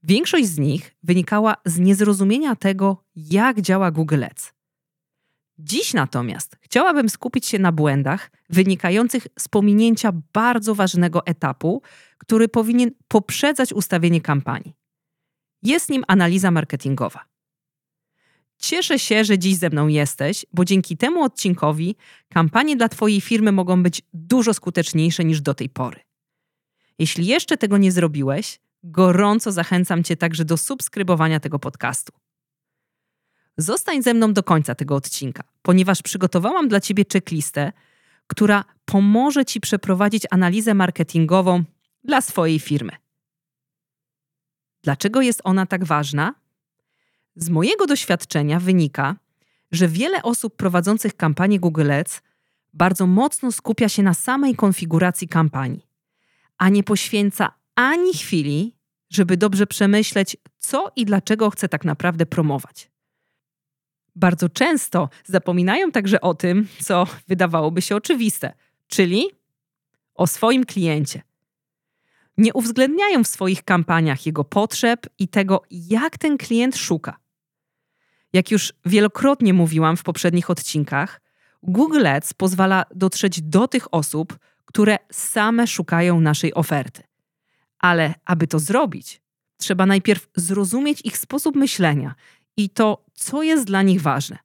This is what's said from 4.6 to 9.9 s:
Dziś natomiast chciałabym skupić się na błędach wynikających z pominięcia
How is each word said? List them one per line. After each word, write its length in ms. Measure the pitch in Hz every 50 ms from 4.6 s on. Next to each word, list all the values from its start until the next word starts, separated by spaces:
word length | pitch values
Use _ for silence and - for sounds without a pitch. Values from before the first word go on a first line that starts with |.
| _ _ _ _ _ _ _ _ _ _ _ _ _ _ _ _ _ _ _
Dziś 360 | - 156 147 208 302 453 - -
natomiast 640 | 190 139 127 - 127 120 113 98 - - - - _
chciałabym 480 | _ _ - 247 311 381 320 294 240 214
skupić 360 | - - - 247 - 254 -
się 140 | - - 196
na 120 | 190 175
błędach 600 | 160 151 151 147 135 139 139 135 160 196 - - _ _ _ _
wynikających 760 | 170 180 190 196 190 160 - 175 180 214 240 240 - 247 - - _ -
z 80 | -
pominięcia 640 | - - 214 202 208 202 208 226 233